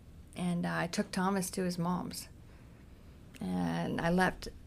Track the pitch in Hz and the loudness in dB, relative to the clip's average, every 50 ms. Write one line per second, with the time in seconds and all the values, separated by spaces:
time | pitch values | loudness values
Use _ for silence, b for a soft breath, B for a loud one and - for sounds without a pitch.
0 | - - - - - - - - 180 175 175 175 175 175 170 165 160 175 - 208 | -18 -18 -18 -18 -18 -12 -6 -2 0 2 2 2 2 2 2 2 0 2 2 0
1 | 202 - - 190 180 190 202 190 185 - - 190 185 180 175 - 165 175 180 175 | 0 2 2 2 4 4 4 4 2 0 0 0 0 2 2 2 2 2 2 0
2 | - - - - - - - b b b b b b b b b b b b b | 0 -4 -6 -8 -10 -12 -14 b b b b b b b b b b b b b
3 | b b b b - - - - - 185 180 180 175 170 165 170 170 - - - | b b b b -18 -16 -8 -6 -2 0 2 2 2 2 2 0 0 0 0 2
4 | - 170 175 185 185 180 - - - - - - - | 4 4 6 6 6 6 4 0 -8 -10 -12 -12 -16